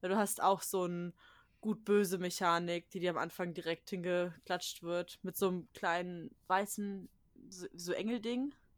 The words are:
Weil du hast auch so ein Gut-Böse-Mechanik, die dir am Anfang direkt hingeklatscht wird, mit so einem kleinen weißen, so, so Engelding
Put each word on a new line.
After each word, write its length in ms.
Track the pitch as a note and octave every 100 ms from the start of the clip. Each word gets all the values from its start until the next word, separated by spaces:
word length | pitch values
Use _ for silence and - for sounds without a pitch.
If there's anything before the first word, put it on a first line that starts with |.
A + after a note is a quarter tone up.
Weil 100 | F#3
du 60 | G3
hast 260 | G3 -
auch 200 | F3 G3
so 240 | - G3 F3+
ein 280 | F3 F3 - - - _ _
Gut-Böse-Mechanik, 1300 | G#3+ G#3+ - G3+ G3 F#3 F3+ - F3+ E3+ F3 F3 -
die 100 | F#3+
dir 100 | F3
am 80 | D#3+
Anfang 360 | D#3+ - F3+
direkt 360 | E3 E3 E3 -
hingeklatscht 920 | F#3+ F3 F3+ F3+ E3 - F3+ - -
wird, 360 | E3+ F3 F3 -
mit 140 | F#3 F3
so 120 | G3
einem 200 | F3+ E3
kleinen 640 | - F#3+ E3+ F3+ F3 D#3+ - _
weißen, 600 | F#3 G3+ - G3+ G3 F3 _ _ - -
so, 180 | F3+ F3+
so 180 | E3+ F3
Engelding 600 | F3+ G#3 A#3+ G#3+ B3 C#4 - _